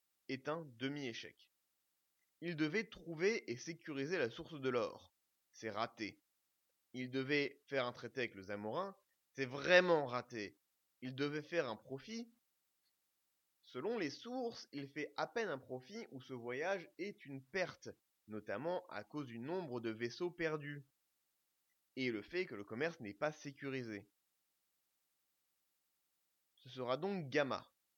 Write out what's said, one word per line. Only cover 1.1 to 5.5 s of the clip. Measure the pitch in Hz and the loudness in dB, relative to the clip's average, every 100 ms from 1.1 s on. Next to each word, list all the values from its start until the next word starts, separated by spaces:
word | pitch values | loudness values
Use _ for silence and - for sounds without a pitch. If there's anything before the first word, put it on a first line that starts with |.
| 113 - - - _ _ _ _ _ _ _ _ - | -4 -8 -14 -20 _ _ _ _ _ _ _ _ -8
Il | 170 151 | -2 2
devait | 156 202 - | 2 2 -2
trouver | 185 170 156 190 233 - | -6 -8 2 4 4 0
et | 120 | -4
sécuriser | 165 165 165 139 143 180 | -6 -8 -4 -2 0 2
la | 117 | 2
source | 170 160 151 | 0 -10 -2
de | 131 | 2
l'or. | 123 101 - - _ _ _ _ | 4 2 -2 -16 _ _ _ _